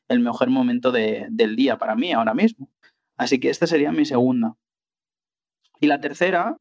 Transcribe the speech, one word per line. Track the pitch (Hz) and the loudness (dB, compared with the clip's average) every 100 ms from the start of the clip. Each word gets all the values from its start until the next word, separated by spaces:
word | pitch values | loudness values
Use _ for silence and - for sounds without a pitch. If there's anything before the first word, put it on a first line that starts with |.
| - | -2
el | 123 | 0
mejor | 120 117 123 | 0 0 0
momento | 131 123 123 127 | 0 0 0 0
de, | 123 110 110 110 | 0 0 -2 -6
del | 113 110 110 | 0 0 2
día | 135 117 | 0 0
para | 110 110 | -2 -2
mí | 175 | -2
ahora | 123 113 | 0 0
mismo. | 120 220 220 131 _ _ _ _ - | 2 0 0 -20 _ _ _ _ -6
Así | 123 131 | -2 0
que | 135 | 0
esta | 139 170 | 0 0
sería | 160 147 | 2 0
mi | 160 | 0
segunda. | 147 127 127 123 113 - _ _ _ _ _ _ _ _ _ _ _ - | 0 2 2 2 -2 -6 _ _ _ _ _ _ _ _ _ _ _ -2
Y | 151 | 0
la | 143 | 0
tercera, | 143 - 180 180 202 320 | -4 -2 0 0 -2 -6